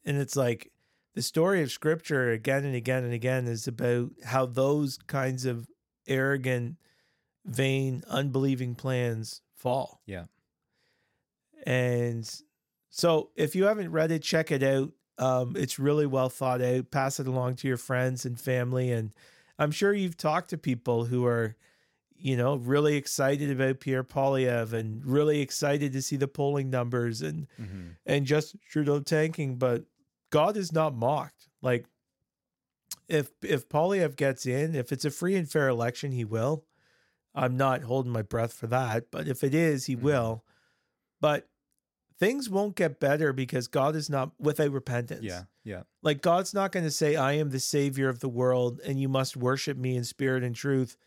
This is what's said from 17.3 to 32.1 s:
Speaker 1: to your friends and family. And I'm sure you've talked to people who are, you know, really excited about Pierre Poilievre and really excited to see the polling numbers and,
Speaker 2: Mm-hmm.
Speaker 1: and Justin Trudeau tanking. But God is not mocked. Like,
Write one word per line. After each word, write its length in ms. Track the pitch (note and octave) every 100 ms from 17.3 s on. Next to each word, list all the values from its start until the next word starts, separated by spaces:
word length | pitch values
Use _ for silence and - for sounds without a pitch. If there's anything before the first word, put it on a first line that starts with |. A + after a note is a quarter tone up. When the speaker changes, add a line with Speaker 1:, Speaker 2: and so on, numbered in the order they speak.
| B2+ B2 B2
Speaker 1:
to 120 | C3+
your 80 | B2
friends 480 | - B2+ B2+ B2+
and 140 | B2+ A#2
family. 520 | - B2+ B2 B2+ B2+
And 200 | A#2 A2+ - - - _ -
I'm 140 | D3+
sure 200 | D3+ G3+
you've 240 | G#3 F#3 E3
talked 340 | D#3+ D#3 -
to 80 | D#3+
people 480 | - A#2+ - A#2 A#2
who 200 | B2 B2
are, 300 | A#2 A2+ A2+ _ _ _ _ _ _
you 200 | F3 B2+
know, 200 | B2 C#3+
really 400 | A#2+ C#3+ D3+ D3
excited 540 | C#3 - C3+ C#3+ D3
about 300 | C3 C3 C3+
Pierre 240 | - C3
Poilievre 680 | B2+ C#3+ C#3 C3+ B2+ A#2+ A2+
and 320 | A2+ A2 A2
really 360 | C3+ C3+ D3+ D3+
excited 520 | C3+ - D3+ C#3+ C#3+
to 100 | C3+
see 140 | C3 C#3+
the 120 | C#3
polling 420 | - C#3+ C#3+ C3+
numbers 500 | B2+ A#2+ B2 A#2+ A2+
and, 260 | D#3 D#3 D3 -
Speaker 2:
Mm-hmm. 220 | G#2+ F#2+ F2 F2 -
Speaker 1:
and 200 | C#3+ C3+
Justin 340 | D3+ D3 - _
Trudeau 320 | D3+ D3 C#3+
tanking. 560 | C#3+ D#3+ D#3+ E3 C#3 B2
But 280 | B2+ A#2+ - _ _ _ _
God 260 | D3+ E3 G#3+
is 160 | F#3
not 220 | D#3+ D#3
mocked. 540 | B2 A#2 D3 D3 _ _ _
Like, 240 | C3+ B2 A#2+ _ _